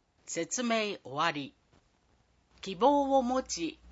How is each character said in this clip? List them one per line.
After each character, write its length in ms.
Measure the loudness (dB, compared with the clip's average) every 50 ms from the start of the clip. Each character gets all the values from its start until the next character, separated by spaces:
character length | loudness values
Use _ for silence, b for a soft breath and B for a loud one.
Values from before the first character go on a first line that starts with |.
| _ _ _ _ _ -10
説 340 | -6 -6 -4 -4 -4 -4
明 360 | -2 0 0 0 0 -2 -6 -8 -10
終 100 | -8 -4
わ 180 | 0 0 0
り。 240 | 0 -2 -6 -10 -12 _ _ _ _ _ _ _ _ _ _ _ _ _ _ _ _ _ _ _ _ -12
希 140 | -10 -10 -2
望 420 | 2 4 4 6 4 4 4 4 2
を 60 | 4
持 180 | 2 0 -2
ち、 380 | -2 -2 -6 -6 -6 -6 -8 -10 -18 -14